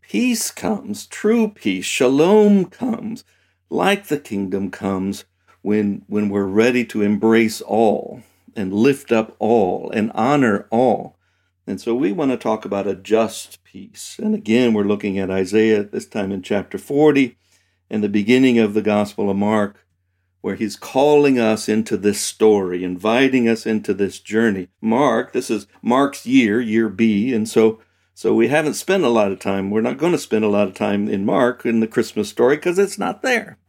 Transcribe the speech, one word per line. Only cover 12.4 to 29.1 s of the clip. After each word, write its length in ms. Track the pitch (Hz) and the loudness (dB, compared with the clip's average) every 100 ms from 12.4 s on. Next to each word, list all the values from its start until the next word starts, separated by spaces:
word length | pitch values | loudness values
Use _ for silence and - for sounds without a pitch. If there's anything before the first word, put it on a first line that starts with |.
| 120 110 | -2 -4
about 220 | 104 101 98 | -4 -4 -4
a 80 | |
just 680 | 92 - 110 110 - - - | -8 -2 0 0 -6 -16 -20
peace. 560 | _ - - - - - | _ -20 -20 -18 -18 -8
And 120 | 214 | -4
again, 380 | 214 - 113 123 | -4 0 2 2
we're 100 | 107 | 2
looking 340 | 101 101 107 98 | 0 -2 -2 -4
at 120 | 95 | -4
Isaiah, 540 | 95 95 110 110 104 | -2 0 2 2 2
this 240 | 101 - - | -2 -8 -8
time 240 | 110 98 | -8 -6
in 100 | 98 | -6
chapter 360 | - 104 - 98 | -4 -6 -4 -12
forty, 600 | - 143 151 139 123 _ _ _ _ _ _ | -4 4 4 4 0 _ _ _ _ _ _
and 140 | 107 | -4
the 60 | 104 | -2
beginning 480 | 104 101 127 131 117 | 0 2 4 4 4
of 160 | 107 | 2
the 80 | 107 | 0
Gospel 480 | 104 104 104 - 101 | 0 0 -2 -4 -2
of 80 | 98 | 0
Mark, 480 | 104 107 101 _ _ _ _ _ _ _ | 0 0 -2 _ _ _ _ _ _ _
where 140 | - | -8
he's 200 | 98 110 | -6 -6
calling 640 | - - 131 143 147 143 127 | -8 -6 2 4 6 4 4
us 300 | 113 107 - | 2 0 0
into 260 | 107 110 | -2 -2
this 240 | 104 101 101 | 0 0 -2
story, 640 | - - 110 101 92 90 | -8 2 4 4 0 -4
inviting 640 | 90 90 104 120 135 131 117 | -6 -4 0 2 2 2 2
us 180 | 110 | 0
into 280 | 117 107 104 | -2 -4 -2
this 260 | 98 95 - | -2 -2 -4
journey. 480 | - 107 113 95 90 _ | -4 0 0 0 -8 _
Mark, 500 | 110 117 143 113 123 | -2 0 2 0 -4
this 160 | 123 - | -6 -4
is 180 | 107 - _ | -6 -6 _
Mark's 440 | 107 127 143 - | 0 0 0 -4
year, 340 | 117 131 110 110 | 2 2 4 2
year 300 | 117 110 110 | 0 0 0
B, 420 | 95 113 104 123 | 0 2 2 0
and 140 | 117 110 | -2 0
so, 320 | 113 110 110 _ _ _ | 2 2 0 _ _ _
so 200 | - - | -6 0
we 140 | 110 117 | 2 2
haven't 260 | 151 151 | 2 0
spent 300 | 104 - 196 | -4 -2 0
a 60 | |
lot 220 | 139 | 2